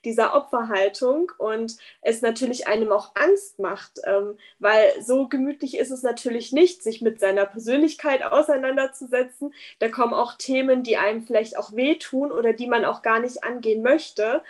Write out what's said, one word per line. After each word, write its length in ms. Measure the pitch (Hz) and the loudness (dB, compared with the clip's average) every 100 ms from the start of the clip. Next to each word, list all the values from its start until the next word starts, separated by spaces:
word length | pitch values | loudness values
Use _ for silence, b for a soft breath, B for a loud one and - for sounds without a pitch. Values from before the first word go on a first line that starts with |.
dieser 300 | 233 226 220 | -4 0 2
Opferhaltung 960 | 285 - 247 226 202 208 196 254 294 349 - | 2 0 -4 -2 0 0 0 0 0 -2 -4
und 400 | 214 220 226 226 B B | -6 -4 -6 -10 B B
es 220 | - 226 | -2 0
natürlich 440 | 233 233 254 254 - | -2 -2 -4 -4 -2
einem 240 | 214 214 | 0 2
auch 200 | 202 - | 0 0
Angst 460 | - 311 392 - - | -2 2 2 -2 -8
macht, 400 | 381 202 - - | -6 -6 -12 -10
ähm, 340 | - 196 208 208 B _ | -2 0 -2 -8 B _
weil 340 | 208 214 202 196 | 2 6 6 4
so 260 | 220 262 254 | 0 0 2
gemütlich 500 | 269 269 285 277 - | 0 -2 -4 -6 -4
ist 140 | 262 | -4
es 100 | 254 | -2
natürlich 500 | 254 233 247 233 226 | -4 -2 -4 -6 -2
nicht, 300 | 262 359 - | 6 6 4
sich 200 | 220 220 | -6 -2
mit 180 | 226 226 | -2 0
seiner 260 | 196 196 202 | 0 2 0
Persönlichkeit 760 | 226 226 269 311 - 311 262 | -4 -2 2 2 0 -2 0
auseinanderzusetzen. 1300 | - 269 302 277 262 269 262 - 254 247 254 - 285 B B - | 2 2 4 2 0 -2 -2 -6 -4 -2 -2 -6 -12 B B -4
Da 100 | 233 | -4
kommen 240 | 226 233 | 0 0
auch 200 | 220 240 - | 0 -2 -6
Themen, 480 | - 262 262 254 | -2 0 2 2
die 140 | 240 208 | 2 0
einem 240 | 202 226 | 0 -2
vielleicht 360 | 226 220 220 - | 0 0 0 -6
auch 180 | 208 214 | -8 -2
wehtun 560 | 269 330 - 262 285 | 0 0 -2 -4 -2
oder 220 | - 226 | 0 0
die 140 | 226 247 | 0 0
man 180 | 233 175 | 0 0
auch 180 | 226 | -2
gar 160 | 233 226 | 0 0
nicht 240 | 247 247 | 0 -6
angehen 400 | 226 247 220 220 | -8 -6 -2 0
möchte. 580 | 233 311 - - 214 285 B | 2 2 0 -2 -2 -2 B